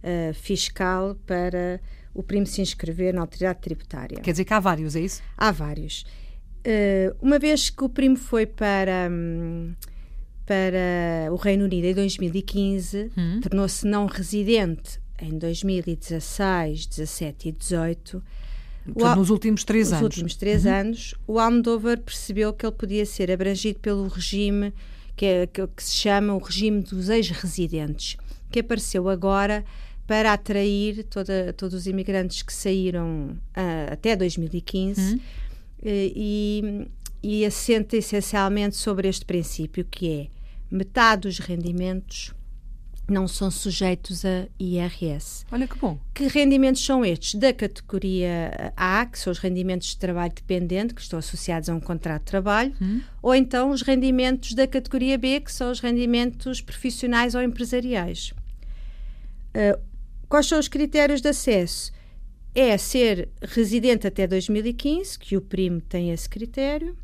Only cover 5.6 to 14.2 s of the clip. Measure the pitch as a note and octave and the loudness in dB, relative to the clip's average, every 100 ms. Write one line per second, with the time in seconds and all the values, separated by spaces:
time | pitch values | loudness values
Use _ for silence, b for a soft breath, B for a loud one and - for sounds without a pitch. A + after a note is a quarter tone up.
5.6 | D3 D3 D#3 - b b b b - - | -4 -4 -6 -8 b b b b -16 -6
6.6 | B3 G#3+ G3+ F#3+ F#3+ - C4 D4 D4+ D4 | 0 4 4 4 2 2 4 6 6 4
7.6 | - - C4+ - C4+ C4 - A#3 A3 A3 | 2 -2 -2 4 4 4 2 0 0 0
8.6 | G#3 G3 F#3+ F#3 F3 F3 E3+ E3 E3 E3 | 2 2 2 2 0 -2 -2 -2 -4 -4
9.6 | C3+ E3+ - b b b b - - G3 | -6 -8 -12 b b b b -12 -2 2
10.6 | F#3+ F#3 F3+ F3 E3+ E3 D#3+ F3 G#3 G3 | 2 2 2 2 0 0 0 0 2 4
11.6 | G3 F3+ F3 F#3 G3 F#3+ F3+ F3+ - G3 | 4 2 2 2 0 0 -2 -2 0 0
12.6 | G3 G3 F3 G3 A3+ - E3+ G#3 G3 F#3+ | 2 0 -2 -4 -4 -2 0 0 0 2
13.6 | G3 - G3+ G#3 G3+ - | 2 0 2 2 2 -2